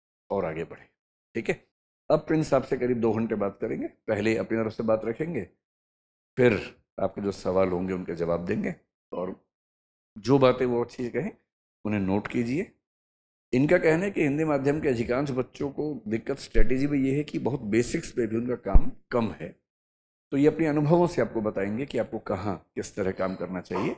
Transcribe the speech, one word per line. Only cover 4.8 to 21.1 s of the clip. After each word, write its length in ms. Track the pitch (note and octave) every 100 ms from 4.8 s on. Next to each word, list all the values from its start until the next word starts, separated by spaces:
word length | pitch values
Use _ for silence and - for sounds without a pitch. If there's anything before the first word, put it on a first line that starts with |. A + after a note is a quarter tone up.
बात 220 | A2 A2 A2+
रखेंगे, 360 | A2+ D#3+ C#3+ F2+ _ _ _ _ _ _ _ _ -
फिर 220 | B2 F#2+ - - _ -
आपके 200 | G2 -
जो 100 | G2+
सवाल 360 | - F#2+ F#2 F#2+
होंगे 240 | F2 F#2
उनके 220 | F#2 F#2 E2+
जवाब 300 | E2+ E2+ F2+
देंगे, 300 | G#2+ G2+ - _ _ -
और 240 | E2+ F#2 - _ _ _ _ _ _ _ G#2+
जो 200 | G2+ C#3
बातें 260 | B2+ B2 B2+
वो 180 | A#2+
अच्छी 260 | A#2 - A#2+
कहें 220 | A#2+ F#3 - _ _ _ _ G#2+
उन्हें 140 | G#2+
नोट 260 | F#2 G2+ -
कीजिए। 440 | B2 A#2 C#3+ A3+ _ _ _ _ _ _ _ -
इनका 240 | B2+ D3+ F3+
कहना 280 | E3 D#3+ G3+
है 60 |
कि 120 | -
हिंदी 200 | D3 D3 D#3+
माध्यम 340 | C#3+ C3+ D3+
के 80 | D3
अधिकांश 420 | A#2 A#2 B2 C#3+
बच्चों 380 | B2+ - - C#3+
को 220 | D3 D3+ C3 G#2+
दिक्कत 320 | A2+ - C3+
स्ट्रेटजी 480 | - - A2+ C3 C#3+
में 100 | C#3+
ये 160 | C3+ C#3
है 60 |
कि 160 | D3 D#3
बहुत 200 | A#2 C#3 A2
बेसिक्स 420 | A2 A#2+ E3 -
पे 160 | B2 A2+
भी 100 | A2+
उनका 180 | B2 A#2+
काम 280 | G2 G2 B2 - -
कम 200 | B2 G#2+
है, 240 | D#2+ E2+ - _ _ _ _ _ _ -
तो 60 | C#3
ये 100 | D3+
अपने 200 | D3+ D#3+
अनुभवों 400 | D3 D3 E3+
से 140 | F3